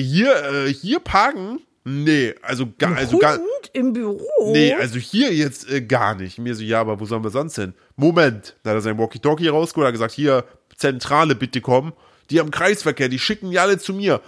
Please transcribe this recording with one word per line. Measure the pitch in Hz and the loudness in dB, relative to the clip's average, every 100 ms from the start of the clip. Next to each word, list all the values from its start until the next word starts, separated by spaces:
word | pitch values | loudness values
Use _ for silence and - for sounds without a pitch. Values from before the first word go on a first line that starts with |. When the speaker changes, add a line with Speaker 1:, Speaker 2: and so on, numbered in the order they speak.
Speaker 1:
hier, | 131 151 254 214 143 139 139 | 0 2 4 2 0 -2 -2
äh, | |
hier | 139 185 320 | -4 -4 -4
parken? | - 190 233 285 190 262 - _ | 0 2 2 0 -6 -10 -14 _
Nee, | 127 139 147 151 120 - | -8 -2 2 2 2 -4
also | - 127 127 - | -6 -6 -6 -2
ga-, | - | -2
Speaker 2:
Ein | 127 | 0
Speaker 1:
also | 131 330 | 0 4
ga-, | - 311 | 4 4
Speaker 2:
Hund | 359 539 - | -2 -8 -8
im | 262 254 | -4 -2
Büro? | 233 214 202 480 587 - | -2 -4 -6 -2 0 2
Speaker 1:
nee, | 302 294 | 4 4
also | 311 123 120 | 2 -2 -4
hier | - 202 277 | -2 0 2
jetzt, | 160 147 - 104 | 2 0 -4 -6
äh, | 139 | -6
gar | 113 127 104 101 | 0 2 2 0
nicht.“ | 92 - | -6 -8
Mir | 120 113 | -8 -6
so, | |
„Ja, | 110 110 | -2 0
aber | 110 104 | 0 -2
wo | 107 | -4
sollen | 117 | -4
wir | 110 | -2
sonst | 117 156 - | -4 -4 -6
hin?“ | 95 - _ - | -8 -10 _ 0
„Moment.“ | 147 170 147 110 - - | 2 4 4 2 -8 -10
Da | 110 | -2
hat | 107 | 0
er | |
sein | 107 107 | 0 -2
Walkie-Talkie | 113 - 147 151 165 | -2 -2 -2 0 2
rausgeholt, | 147 165 - 139 | 2 0 0 0
hat | |
gesagt, | 117 113 | 0 -4
„Hier, | - 147 131 117 _ _ - | -2 2 2 0 _ _ -4
Zentrale | 143 127 - 143 160 120 | -2 -2 0 2 4 2
bitte | 123 127 | -2 -4
kommen. | 127 127 156 - _ _ - | 2 2 0 -8 _ _ -2
Die | 156 | 0
haben | 151 | 0
Kreisverkehr, | 139 180 208 160 139 131 | 0 0 0 -2 -2 -2
die | 127 | -2
schicken | - 214 190 | -4 -4 -2
die | 180 | 0
alle | 190 196 | 2 2
zu | - | -2
mir. | 196 202 151 | -4 0 0